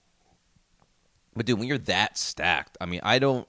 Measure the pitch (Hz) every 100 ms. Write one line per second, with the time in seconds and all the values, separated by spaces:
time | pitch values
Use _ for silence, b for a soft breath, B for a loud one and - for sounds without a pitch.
0 | _ _ _ _ _ _ _ _ _ _
1 | _ _ _ 113 113 110 123 139 87 92
2 | 107 - - - 87 76 - - 87 87
3 | - 127 139 127